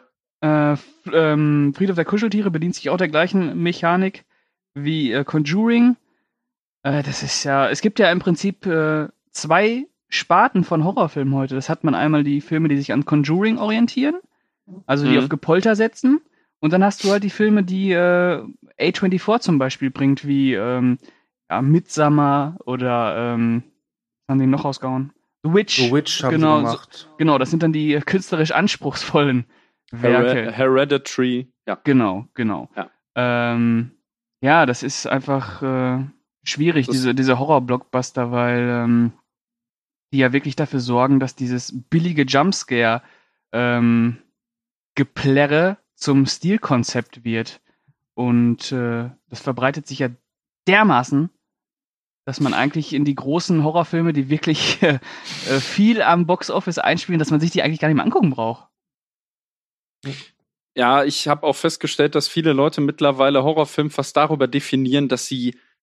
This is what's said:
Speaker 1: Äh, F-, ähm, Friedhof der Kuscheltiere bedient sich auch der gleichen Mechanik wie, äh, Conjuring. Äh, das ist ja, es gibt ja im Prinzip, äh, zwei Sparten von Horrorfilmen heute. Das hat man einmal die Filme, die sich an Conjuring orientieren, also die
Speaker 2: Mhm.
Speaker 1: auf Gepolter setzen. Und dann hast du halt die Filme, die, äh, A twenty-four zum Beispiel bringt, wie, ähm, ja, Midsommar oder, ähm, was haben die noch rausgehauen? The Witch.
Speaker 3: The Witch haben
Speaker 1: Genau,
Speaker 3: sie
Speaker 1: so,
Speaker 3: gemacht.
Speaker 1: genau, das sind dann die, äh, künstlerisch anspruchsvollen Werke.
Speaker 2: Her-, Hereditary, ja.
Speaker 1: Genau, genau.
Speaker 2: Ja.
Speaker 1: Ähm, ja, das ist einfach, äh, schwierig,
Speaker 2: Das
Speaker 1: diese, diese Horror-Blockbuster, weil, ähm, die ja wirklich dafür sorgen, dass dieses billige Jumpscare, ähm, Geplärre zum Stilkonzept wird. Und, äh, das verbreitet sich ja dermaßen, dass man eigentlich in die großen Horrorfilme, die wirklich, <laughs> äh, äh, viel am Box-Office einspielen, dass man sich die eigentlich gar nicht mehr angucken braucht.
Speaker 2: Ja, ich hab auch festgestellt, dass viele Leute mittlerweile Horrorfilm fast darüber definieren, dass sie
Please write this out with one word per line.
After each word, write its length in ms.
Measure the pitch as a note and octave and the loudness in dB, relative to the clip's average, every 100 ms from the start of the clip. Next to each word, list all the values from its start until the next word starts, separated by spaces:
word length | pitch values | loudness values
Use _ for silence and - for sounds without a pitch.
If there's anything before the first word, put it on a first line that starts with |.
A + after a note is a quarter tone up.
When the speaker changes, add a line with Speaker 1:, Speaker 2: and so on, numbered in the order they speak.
| _ _ _ _ | _ _ _ _
Speaker 1:
Äh, 300 | D#3 D3+ D3 | 0 0 0
F-, 120 | D3 - _ - | -2 -8 _ -2
ähm, 600 | D#3+ D#3 D3+ D3+ D3 C#3+ | 0 2 2 2 2 0
Friedhof 220 | C#3 F#3+ F3 | 0 -2 0
der 80 | |
Kuscheltiere 460 | D#3+ G#3 A3+ G#3 G3+ | -2 -2 0 0 -2
bedient 240 | E3 F3 | -2 -4
sich 160 | - - | -4 -4
auch 80 | F3 | -2
der 100 | F3+ | 0
gleichen 540 | D3+ F3 G3 E3 E3+ | 0 0 0 -2 -2
Mechanik 640 | E3+ E3+ E3+ F3 F#3+ - _ _ _ _ _ | -2 0 0 2 0 -4 _ _ _ _ _
wie, 380 | C#3+ C#3+ D#3+ C3 | -8 -4 -2 0
äh, 120 | A#2+ | -2
Conjuring. 720 | C#3+ D#3 D3 F#3 A3+ A#3 A#3+ A#3+ _ _ _ _ _ _ _ _ | 0 -2 0 0 2 4 4 2 _ _ _ _ _ _ _ _
Äh, 200 | C#3 D3 | -4 -2
das 200 | C#3+ C3 | -4 -8
ist 220 | C#3 - | -6 -6
ja, 260 | D3 C#3 B2 | 0 2 2
es 100 | C#3+ | 0
gibt 180 | G#3 - | -2 2
ja 120 | F#3+ | 2
im 60 | F3 | 2
Prinzip, 480 | - F3 G3 - F#3+ | 0 0 -2 -4 -4
äh, 420 | D#3+ D#3 D#3 D3 _ _ | 0 0 -2 -4 _ _
zwei 560 | - D3+ E3+ G#3+ A#3+ D4+ _ _ | -12 0 2 2 -2 -8 _ _
Sparten 560 | - - F3 B3 F#3+ | -8 2 4 4 2
von 200 | E3 E3 | 0 0
Horrorfilmen 500 | D#3+ G3+ E3 D3 C3+ | 0 0 -2 -2 -2
heute. 200 | C#3 C3+ | -2 -2
Das 160 | C3 C3+ | -6 -4
hat 120 | D#3+ | -4
man 120 | D#3+ | -2
einmal 280 | F#2 D3+ D3+ | 0 0 2
die 180 | C#3+ C#3+ | 0 -2
Filme, 260 | - D#3+ D#3+ | -2 -2 0
die 80 | C#3 | 0
sich 160 | C#3+ | 0
an 140 | A#2+ C#3+ | -2 2
Conjuring 500 | D3+ C#3+ E3+ G#3+ A3+ | 0 2 2 0 0
orientieren, 580 | G#3+ A3 A#3 B3+ C#4 F4+ - _ _ _ _ F#3 - | -2 0 0 0 -2 -4 -12 _ _ _ _ -18 -4
also 180 | C#3+ C#3+ | 0 2
die 60 | |
Speaker 2:
Mhm. 60 | B2 | 2
Speaker 1:
auf 80 | C3+ | 0
Gepolter 460 | D3+ - F3 A3+ G#3+ | -4 0 2 2 2
setzen. 440 | A3+ - B3+ D4+ - _ _ _ | 0 0 2 2 -2 _ _ _
Und 120 | D#3 | 0
dann 100 | F3+ | 4
hast 200 | G3 - | 2 2
du 60 | G3 | 0
halt 120 | G3+ | 0
die 60 | G3 | -2
Filme, 320 | - G#3+ G#3 | 0 2 2
die, 300 | F#3 F#3+ G3 | 2 -2 0
äh, 500 | F3 F3+ F3 F3+ D#3+ - - _ - | 2 2 2 2 -2 -8 -20 _ -2
A 120 | B3+ | -2
twenty-four 480 | - F#3+ F#3 - A#3 | 0 -2 0 0 0
zum 180 | - D3+ | 2 0
Beispiel 320 | C3 - C3+ | 0 -2 -6
bringt, 360 | - C#3 C3+ C#3+ | 0 0 0 0
wie, 260 | C#3 C3+ | 0 2
ähm, 440 | G#2+ A#2 B2+ B2+ B2 - _ _ _ _ | 0 -2 0 0 -2 -8 _ _ _ _
ja, 120 | F#2 | -2
Midsommar 920 | C3+ E3 - D#3 D3 D3 C#3+ C#3+ C#3+ F3+ - | 2 2 0 0 2 4 2 2 -2 -8 -8
oder, 680 | B2+ B2+ A#2+ A2 F#2 A#2+ | -4 -2 0 0 -2 -2
ähm, 280 | A#2 A#2 A#2 - _ _ _ _ _ - | 0 0 0 -4 _ _ _ _ _ -2
was 40 | |
haben 60 | C3+ | 2
die 60 | C3 | 2
noch 180 | C#3 | 0
rausgehauen? 480 | C#3+ C3 C3 C3 C#3 _ _ _ | -2 -6 -6 -6 -8 _ _ _
The 80 | D#3 | 0
Witch. 220 | F#3 G#3 - | 0 2 0
Speaker 3:
The 160 | B2 | 2
Witch 300 | C#3+ D3+ - | 2 0 -4
haben 80 | C3 | 0
Speaker 1:
Genau, 260 | D#3 D#3 D3+ | 2 4 4
Speaker 3:
sie 40 | A#2 | 2
Speaker 1:
so, 60 | |
Speaker 3:
gemacht. 380 | A#2 - - - - | -4 -10 -20 -20 -2
Speaker 1:
genau, 200 | D#3 C#3 | 2 2
das 120 | C3+ | 0
sind 120 | E3 | 0
dann 100 | E3 | 0
die, 220 | D#3 D3+ | 0 0
äh, 60 | D3 | 0
künstlerisch 500 | - F#3+ - E3 D#3 | 0 -2 -2 -2 0
anspruchsvollen 920 | D#3 G3+ - C#3+ - - D#3+ C#3+ B2+ A#2+ _ _ _ _ | 0 0 -2 -6 -8 -2 0 2 0 -4 _ _ _ _
Werke. 420 | A#2 A#2+ B2 B2 | -2 2 2 2
Speaker 2:
Her-, 180 | B2+ A2+ | 0 -4
Hereditary, 1000 | A2+ C3 C3 C#3+ C#3 - - B2+ B2 C3 _ - | 0 2 2 2 -2 -2 -2 -2 -2 -6 _ -10
ja. 100 | F#2+ | -4
Speaker 1:
Genau, 420 | - C3 G#2+ F#2 A#2 | 2 2 2 -4 -10
genau. 340 | - A2+ E2+ - | -6 -4 -4 -10
Speaker 2:
Ja. 160 | - - _ _ | -12 -12 _ _
Speaker 1:
Ähm, 800 | - B2 A#2+ A#2+ A#2 A#2 A#2 A#2+ _ _ _ _ _ | -4 -2 0 -2 0 0 0 -4 _ _ _ _ _
ja, 260 | C3+ D#3+ C#3 | 2 4 4
das 160 | B2 | 0
ist 240 | C3+ - - | -6 -8 -4
einfach, 560 | C3+ C#3 C#3 A2+ - | -4 -2 -4 -4 -8
äh, 420 | C3 C3 B2+ B2+ C#3 _ _ _ | -4 -2 -2 -4 -6 _ _ _
schwierig, 440 | - C#3+ D#3+ D#3+ B2 | -10 -2 0 2 0
Speaker 2:
Das 80 | C3 | 0
Speaker 1:
diese, 180 | B2+ | 0
diese 240 | C3 C3 B2+ | 2 2 0
Horror-Blockbuster, 920 | C#3+ D3 B2 B2+ - B2+ B2+ - A#2+ | 2 2 2 -4 -2 -6 -4 -6 -4
weil, 360 | A#2+ A#2+ A#2+ A#2+ | 0 0 0 0
ähm, 440 | A#2+ A#2+ A#2+ A#2 - _ _ _ _ _ _ _ _ _ | -2 2 2 2 -2 _ _ _ _ _ _ _ _ _
die 60 | C3+ | 0
ja 140 | C3 | 2
wirklich 240 | C3+ C#3+ C3+ | 2 -2 -4
dafür 240 | D3 C#3 | -4 -4
sorgen, 400 | B2 A#2+ C3 C3+ | 0 0 4 2
dass 160 | C3 - | 2 -6
dieses 360 | B2 B2 - C3 - | -4 -4 -6 -14 -2
billige 340 | E3 F3 D3+ | -2 0 -2
Jumpscare, 800 | C3 C#3 F3 F#3+ - B2 A#2 A#2 - _ _ _ _ | 0 2 2 -2 -2 0 2 0 -6 _ _ _ _
ähm, 640 | A#2 B2 A#2+ A#2 A#2 A#2 A#2+ _ _ _ _ _ _ _ | -2 0 2 2 2 0 -4 _ _ _ _ _ _ _
Geplärre 840 | - C3+ - C#3 C3+ C#3+ D3+ F3+ G3+ _ | -4 -4 -2 0 2 4 2 0 -2 _
zum 320 | _ - C#3 C3+ | _ 2 2 2
Stilkonzept 1000 | - E3+ A3 - B2+ A#2 B2 - A#2+ | -2 -2 -2 0 -2 0 -6 -8 -10
wird. 360 | A#2 A2+ A2+ - _ _ _ _ _ | -6 -4 -6 -12 _ _ _ _ _
Und, 580 | - B2 A#2+ A#2+ A#2 - | -4 0 2 2 0 -6
äh, 380 | C3 A#2+ A#2 A#2+ C3 _ | -4 -4 -6 -8 -14 _
das 120 | A#2+ | -10
verbreitet 460 | - B2 C3 D3 - | -8 -2 -2 -4 -12
sich 120 | C#3 | -4
ja 80 | C3 A#2+ _ _ _ _ - | -4 -6 _ _ _ _ 2
dermaßen, 640 | G3+ G#3+ B2+ C3 C#3+ E3 _ _ _ _ _ _ _ _ _ - | 4 6 4 2 0 -2 _ _ _ _ _ _ _ _ _ -12
dass 140 | B2 | -4
man 120 | C#3 | -2
eigentlich 380 | F#2 C3+ D#3+ D3 | 0 -2 -4 -4
in 120 | C#3 C#3+ | -2 -2
die 80 | |
großen 500 | C3 C3 E3 - E3 | -2 -4 -4 0 0
Horrorfilme, 480 | D3 E3+ E3 E3+ E3 | 2 0 -2 -2 0
die 160 | D3 C3+ | -2 -2
wirklich, 500 | D#3 - D3+ - - | -2 0 -2 -2 0
<laughs> 40 | |
äh, 160 | F3 C#3 - - - - - | 2 0 -4 -18 -16 -12 -4
äh, 120 | C3+ | -2
viel 420 | - - G#3 A3+ | -2 2 2 4
am 240 | - F3 E3+ | 2 2 2
Box-Office 520 | F3+ - F#3+ F3+ E3+ | -2 -2 -4 -4 -2
einspielen, 400 | - E3 - E3+ | 0 -2 -2 -2
dass 120 | D3+ | 0
man 100 | D3+ | 0
sich 100 | E3 | 0
die 100 | - | -2
eigentlich 180 | - D#3 | -2 -2
gar 80 | D3+ | 0
nicht 80 | D3 | 2
mehr 80 | |
angucken 260 | - F#4+ F3 | 2 2 0
braucht. 380 | B2+ A2+ A#2+ _ _ _ _ _ _ _ _ _ _ _ _ _ _ C#3 C#3 - _ _ _ _ - | 0 -6 -6 _ _ _ _ _ _ _ _ _ _ _ _ _ _ -14 -14 -18 _ _ _ _ 0
Speaker 2:
Ja, 280 | B2 C#3 | 2 2
ich 220 | C#3+ C#3+ D3+ | 0 -2 -4
hab 160 | D3 | -2
auch 140 | D3 - | -2 -2
festgestellt, 580 | E3 - D3 - D3 | -4 -4 -8 -2 0
dass 140 | D3+ - | 0 -2
viele 240 | E3 D#3+ | -2 0
Leute 280 | C3+ C#3+ - | 2 0 0
mittlerweile 600 | C#3+ D3+ C#3+ C3 C3+ C#3 | -4 0 0 2 2 2
Horrorfilm 480 | C#3 D#3 C#3+ - D3+ | 0 0 -2 -2 -4
fast 260 | - C#3 - | -4 -2 0
darüber 300 | D3+ D3+ B2+ | 0 0 0
definieren, 640 | C#3 - C3+ C3 C#3 C#3 | -2 -2 -2 0 0 0
dass 180 | B2 - | -2 -4
sie 300 | C3 B2 - _ _ | -4 -4 -6 _ _